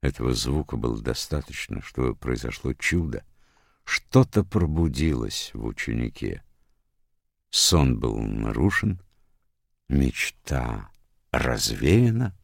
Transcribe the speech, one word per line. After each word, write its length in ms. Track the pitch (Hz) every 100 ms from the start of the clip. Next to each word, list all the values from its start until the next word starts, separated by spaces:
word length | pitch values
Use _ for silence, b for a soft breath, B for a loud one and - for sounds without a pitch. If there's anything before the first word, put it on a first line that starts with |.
Этого 320 | 69 - 58
звука 440 | 62 62 73 - 60
было 240 | 58 55
достаточно, 800 | 55 57 - 76 - - - 50
чтобы 340 | - - 64 55
произошло 580 | - 62 60 - -
чудо. 520 | - - 87 80 - - _ _ _ _ _ -
Что-то 580 | - - 131 - 104
пробудилось 1080 | 95 104 85 78 82 62 80 65 53 - -
в 120 | 55 55
ученике. 800 | 53 - 57 58 - 52 50 - _ _ _ _ _ _ _ _ _ _
Сон 500 | - - 87 67 58
был 180 | 57 53
нарушен, 840 | 53 52 55 53 90 - 104 92 - _ _ _ _ _ _ _ _
мечта 1000 | 69 65 - - - - 67 60 53 50 - _ _ _
развеяна. 1040 | - 62 58 - 58 64 104 120 113 117 -